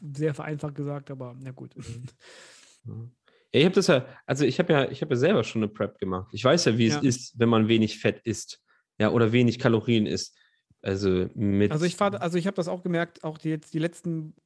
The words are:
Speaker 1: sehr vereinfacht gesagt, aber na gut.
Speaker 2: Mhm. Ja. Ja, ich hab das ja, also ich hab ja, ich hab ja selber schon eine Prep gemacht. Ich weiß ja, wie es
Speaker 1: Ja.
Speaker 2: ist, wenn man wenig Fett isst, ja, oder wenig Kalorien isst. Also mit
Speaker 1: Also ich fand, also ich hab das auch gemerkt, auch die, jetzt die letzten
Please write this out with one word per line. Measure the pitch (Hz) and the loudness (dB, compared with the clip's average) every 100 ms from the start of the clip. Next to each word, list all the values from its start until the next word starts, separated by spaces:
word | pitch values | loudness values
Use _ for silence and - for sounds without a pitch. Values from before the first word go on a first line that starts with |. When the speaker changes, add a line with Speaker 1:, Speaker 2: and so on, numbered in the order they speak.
| 151 139 | -12 -4
Speaker 1:
sehr | 156 | -4
vereinfacht | 143 156 151 151 139 | -4 -8 -8 -8 -8
gesagt, | 143 143 139 | -8 -8 -12
aber | 135 123 127 | -14 -14 -14
na | 135 | -16
gut. | 131 127 - | -16 -18 -16
Speaker 2:
Mhm. | - 120 123 - - - - - - _ 117 | -16 -14 -16 -18 -20 -20 -20 -20 -20 _ -16
Ja. | 107 117 _ _ _ _ 117 | -14 -14 _ _ _ _ 4
Ja, | |
ich | 170 | 4
hab | |
das | 190 185 | 4 4
ja, | 139 131 - - | 4 2 -10 -6
also | 135 143 | 0 0
ich | 131 | 2
hab | 180 | 2
ja, | 151 131 | 2 2
ich | - | -2
hab | 160 | -4
ja | 123 | 0
selber | 151 202 | 2 2
schon | 107 113 | 0 -2
eine | 104 | -4
Prep | - 101 - | -4 -8 -6
gemacht. | 95 92 95 | -6 -6 -6
Ich | 104 | 0
weiß | 123 170 - | 4 4 4
ja, | 113 | 4
wie | 113 | 4
es | 110 | 2
Speaker 1:
Ja. | |
Speaker 2:
ist, | 139 123 - 113 | 2 0 -4 0
wenn | 117 | 4
man | 113 107 | 4 4
wenig | 113 107 - | 4 2 0
Fett | 113 98 | -2 -2
isst, | - 107 - - _ _ _ - | -4 -8 -10 -18 _ _ _ -2
ja, | 107 | 0
oder | 104 113 | 2 4
wenig | 120 120 - | 4 4 2
Kalorien | 127 113 110 113 98 | 2 2 2 0 0
isst. | 87 - _ _ _ _ _ | -4 -8 _ _ _ _ _
Also | - 98 98 92 90 - | -6 -2 0 0 0 -2
mit | 101 98 104 | 0 2 2
Speaker 1:
Also | 151 175 | 2 -2
ich | 175 | 0
fand, | 202 196 | -2 0
also | 175 175 | -4 -2
ich | 175 | -4
hab | 196 | -4
das | 170 | -4
auch | 180 | -6
gemerkt, | 180 170 170 - | -4 -2 -4 -8
auch | 160 156 | -12 -8
die, | 160 | -6
jetzt | 156 - | -6 -6
die | 160 | -4
letzten | 165 170 175 160 156 - | -4 -6 -8 -8 -8 -16